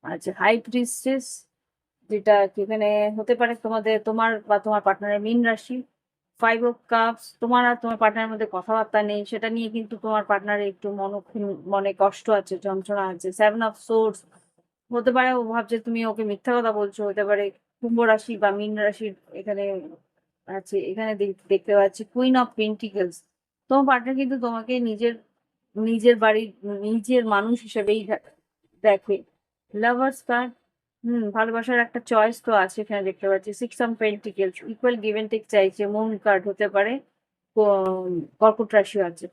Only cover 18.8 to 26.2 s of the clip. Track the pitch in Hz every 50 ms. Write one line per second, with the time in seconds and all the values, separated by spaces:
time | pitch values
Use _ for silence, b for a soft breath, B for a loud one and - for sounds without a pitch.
18.8 | 208 208 202 - 220 214 190 _ _ _ - 202 196 214 208 202 202 196 196 185
19.8 | - 320 320 _ _ _ _ _ _ _ _ _ _ - 185 190 185 - 208 196
20.8 | - - 185 214 220 220 214 196 202 202 190 _ _ _ - 196 _ - 202 202
21.8 | 196 196 - - 214 _ _ 247 254 262 254 254 247 240 _ - 214 214 214 208
22.8 | - 214 190 202 185 180 165 - _ _ _ _ _ _ _ _ _ _ 262 277
23.8 | 277 262 262 247 233 254 269 262 277 247 277 254 233 240 233 226 220 233 254 254
24.8 | 240 226 214 208 233 233 233 226 _ _ _ _ _ _ _ _ _ _ _ 196
25.8 | 220 226 233 226 208 240 240 214